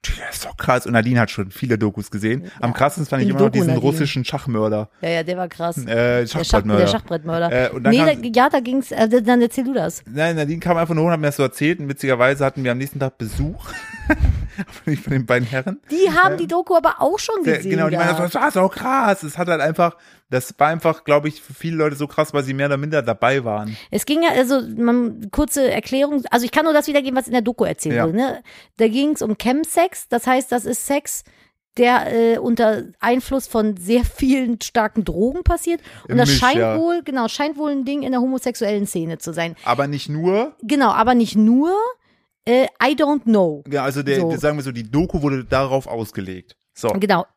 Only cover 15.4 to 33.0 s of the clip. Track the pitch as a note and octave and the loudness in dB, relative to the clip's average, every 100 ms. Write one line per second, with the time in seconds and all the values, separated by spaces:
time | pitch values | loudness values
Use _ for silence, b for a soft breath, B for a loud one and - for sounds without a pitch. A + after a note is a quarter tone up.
15.4 | A#2 C3 B2+ A#3+ _ D#4+ F#4+ D#4+ F#4+ F#4+ | 0 -4 -6 -10 _ 2 2 4 2 0
16.4 | E4+ E4+ F4+ E4+ D#4+ - C#4+ G4+ - G#4+ | -2 -2 2 2 2 0 -2 0 -4 -2
17.4 | D4+ D3+ F#3+ F#3+ D#3 F3 E3+ E3+ F3 F#3 | 0 0 0 0 0 2 0 0 -2 0
18.4 | C#4 F#3+ F#3+ - B3+ C4+ A3+ F#3+ D3+ E3 | 0 2 0 0 -2 0 2 0 -4 -6
19.4 | F3 E3 D3 E3 E3+ - b b _ B2+ | -2 0 0 2 0 0 b b _ -4
20.4 | - - D3 E3 E3 D#3 - D3 D3+ D3+ | -4 0 2 2 0 -2 2 2 2 -8
21.4 | - C3+ E3 E3 D3+ C#3+ C#3+ - D3+ C#3+ | -20 -10 -6 0 0 0 -4 -2 0 0
22.4 | C3 C3+ C#3+ C#3 D3 D3+ A#2+ A2 A#2+ C3+ | -2 -2 0 -2 0 -2 0 0 2 2
23.4 | A#2 G#2 G#2+ A2 B G#3 - D4+ E4+ B3+ | -2 -4 -6 -12 B -6 -2 0 2 2
24.4 | B3+ C4+ A#3 A3 A#3 A#3+ A#3+ G#3+ G3+ - | 2 0 -2 -2 0 2 0 -6 -6 -2
25.4 | D4+ C#4+ B3+ - - C4 C#4+ D4 - A#3+ | -2 0 0 0 -2 0 0 -2 0 0
26.4 | A#3+ D4+ D#4+ D4 D4 C#4+ C4 B3+ B3 A#3+ | 2 0 2 2 2 -2 0 -4 0 -2
27.4 | A3 - F3 D#3 D#3+ A#2+ D#3+ G3 C4 B3 | -2 -2 -2 -2 -2 0 0 0 -2 -4
28.4 | B B B - A3+ A#3 D4 D4 A3 G#3 | B B B 0 2 2 0 0 -2 -2
29.4 | A#3 C4+ D#4+ - F#4 - - A#3+ B3+ B3+ | 0 0 0 0 0 -4 -4 -2 0 0
30.4 | C4+ B3 A#3+ B3 - C#4+ - - b b | 0 -4 -4 -8 -2 -2 -2 -12 b b
31.4 | b b _ - A#3+ B3 - A3+ A3+ A#3 | b b _ 2 4 4 2 2 2 2
32.4 | A#3+ A#3 A3 G#3+ - _ | 0 2 2 2 -6 _